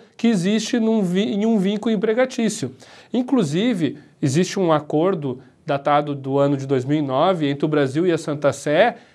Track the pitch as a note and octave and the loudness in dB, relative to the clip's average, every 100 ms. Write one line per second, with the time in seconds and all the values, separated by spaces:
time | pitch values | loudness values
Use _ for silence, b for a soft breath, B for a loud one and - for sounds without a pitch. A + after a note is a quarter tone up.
0 | B - A3+ G#3+ F3 G#3+ A3 B3 A3 A3+ | B -2 0 2 2 0 0 0 2 2
1 | F#3 F3+ A#3 G3+ A3 A3+ F#3 G#3 A3+ G#3+ | 0 0 0 0 2 2 0 0 0 0
2 | G#3+ A3+ B3+ B3 A3 - B2+ B B B | 0 0 0 0 -2 -2 -8 B B B
3 | B A#3 B3+ C4 D3+ D#3+ A#3+ G3 C#3+ B | B -2 0 0 2 0 0 0 -2 B
4 | B _ D3 C#3 F3+ - F3 D3+ D3+ D3+ | B _ 0 0 0 0 2 2 0 0
5 | F3+ F#3 C#3+ B2 B B - C#3 D3 D3 | 0 0 -4 -8 B B -6 -4 2 0
6 | D3 C#3 C3+ C#3 C#3 C#3 C3+ C3+ B2 D3+ | 0 -6 -2 0 2 0 0 -2 0 0
7 | C#3 C3 F3 F3 C#3+ C#3 D#3 D3+ C#3 C#3 | 0 2 2 2 -2 -2 0 0 0 0
8 | F3+ D#3+ D#3+ D3 D3 - D3+ D3+ A3+ B | 0 0 -4 -2 -2 0 0 2 2 B
9 | B | B